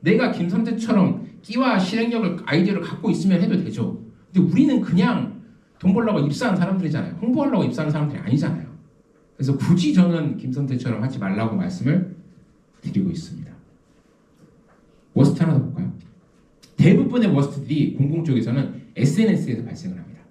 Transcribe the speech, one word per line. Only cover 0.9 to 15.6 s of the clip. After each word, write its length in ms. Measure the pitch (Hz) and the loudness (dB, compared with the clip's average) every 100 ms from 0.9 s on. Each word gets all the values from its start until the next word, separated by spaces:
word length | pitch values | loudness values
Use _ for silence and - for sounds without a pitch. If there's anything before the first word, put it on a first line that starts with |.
| 208 151 - - - | 2 2 0 -8 -16
끼와 340 | - 240 262 196 | -8 -2 0 2
실행력을, 600 | 180 226 233 233 185 - - | 0 0 0 0 -2 -4 -2
아이디어를 360 | 160 202 180 | 0 2 0
갖고 280 | - - 208 | -6 -4 -2
있으면 300 | 160 190 170 | 0 2 2
해도 140 | 220 - | 2 0
되죠. 400 | - - - - - - _ | -2 -4 -4 -6 -14 -20 _
근데 180 | 185 - | 2 4
우리는 300 | 214 302 240 | 6 6 4
그냥 580 | - 170 247 156 123 - - - _ _ | 2 2 4 2 -4 -10 -20 -20 _ _
돈 160 | 185 | 0
벌려고 260 | 226 220 160 | 2 2 0
입사한 380 | 143 - 240 180 | 0 -2 0 0
사람들이잖아요. 640 | 190 185 160 147 - - | 0 0 -2 -2 -4 -4
홍보하려고 420 | 226 254 285 190 | -2 0 2 0
입사한 260 | 127 156 151 | 0 -2 -2
사람들이 300 | 151 147 - | -2 -2 -4
아니잖아요. 480 | 101 139 165 - - - - _ _ _ _ - | -2 0 0 -4 -8 -18 -20 _ _ _ _ -6
그래서 180 | 135 135 | -2 0
굳이 360 | - 185 302 | 2 2 4
저는 420 | 180 180 165 160 - | 4 4 2 -2 -4
김성태처럼 680 | 131 127 135 123 117 107 | -6 -4 -4 -4 -4 -4
하지 180 | 123 - | -4 -4
말라고 360 | 98 104 113 95 | -4 -2 -2 -2
말씀을 600 | 85 - 131 185 - - - _ _ _ _ _ | -4 -2 0 0 -2 -8 -20 _ _ _ _ _
드리고 280 | - - 180 | -6 -2 -2
있습니다. 380 | - - - - - _ _ _ _ _ _ _ _ - _ _ _ _ _ _ | -4 -10 -14 -16 -18 _ _ _ _ _ _ _ _ -20 _ _ _ _ _ _
워스트 280 | - 139 - | 4 4 4
하나 120 | 160 | 2
더 100 | 131 | 2